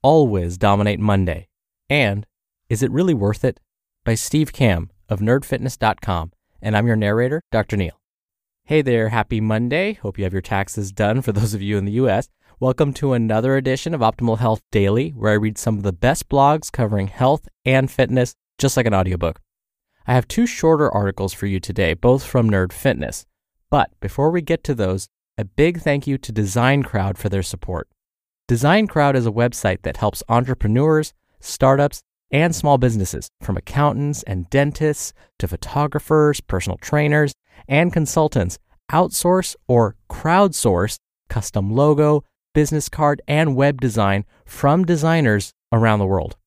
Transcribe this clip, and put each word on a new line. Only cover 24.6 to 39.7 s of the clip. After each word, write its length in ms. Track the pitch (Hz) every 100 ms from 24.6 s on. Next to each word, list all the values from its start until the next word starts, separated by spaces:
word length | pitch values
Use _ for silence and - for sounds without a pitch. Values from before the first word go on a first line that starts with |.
to 100 | -
those, 340 | 123 95 92 - _ _ -
a 60 |
big 380 | 101 - 156 175
thank 240 | 160 143 143
you 100 | 135
to 160 | -
Design 500 | 110 101 107 123 143
Crowd 360 | 131 110 98 92
for 100 | 104
their 140 | 98
support. 480 | 92 95 - 85 - _ _ _ _ _ -
Design 380 | 120 143 196 208
Crowd 280 | 160 143
is 120 | 135 117
a 40 |
website 520 | 107 120 - 101 92
that 160 | - -
helps 240 | 104 - -
entrepreneurs, 840 | 117 127 127 104 113 151 156 151 _ _ _
startups, 600 | - - 131 139 143 - _ _ _
and 260 | 143 170 165
small 220 | 147 139
businesses, 500 | 127 113 95 - - _
from 160 | - 90
accountants 640 | - 143 147 131 143 147
and 260 | - 92 87
dentists 640 | 135 143 - 156 147 - _ _ _
to 80 | 98
photographers, 920 | 87 - 143 147 147 - 156 151 143
personal 380 | - 185 139 -
trainers, 560 | - 147 147 151 147 - _ _ -
and 240 | 139 170
consultants, 680 | 165 151 - 151 - 90 - _ _ _
outsource 640 | 156 180 - 175 185 185 -
or 280 | -